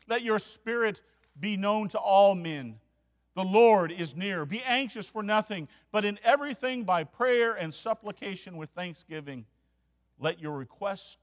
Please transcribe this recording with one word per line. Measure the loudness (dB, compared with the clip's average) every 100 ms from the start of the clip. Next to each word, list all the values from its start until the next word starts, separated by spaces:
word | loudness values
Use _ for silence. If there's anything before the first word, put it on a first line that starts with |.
| -4
Let | -2
your | 0 -2
spirit | -2 -10 -6 0 0 -2 _ _ _ -8
be | -4 -2
known | 0 0 0
to | -2
all | 4 8 8
men. | 6 -2 -6 -8 -14 _ _ _ _ _ -6
The |
Lord | 2 6 8 8 4
is | -2 -6 -6
near. | -6 -4
Be | -6 -6 -2
anxious | -2 -2 -8 -10
for | -8
nothing, | 0 0 0 -6 -10 -16 _
but | -2
in | -2 0
everything | 4 4 2 -6 -4 -4
by | 0 0
prayer | -2 -2 2 4 2
and | 0 -6
supplication | -6 -6 -6 -6 -10 -10 -10 -12 -14
with | -12
thanksgiving, | -10 -10 -12 -12 -12 -10 -12 -16 _ _ _ _ _ _ _
let | -6 -4
your | -8 -8
requests | -10 -8 -6 -6 -12 -20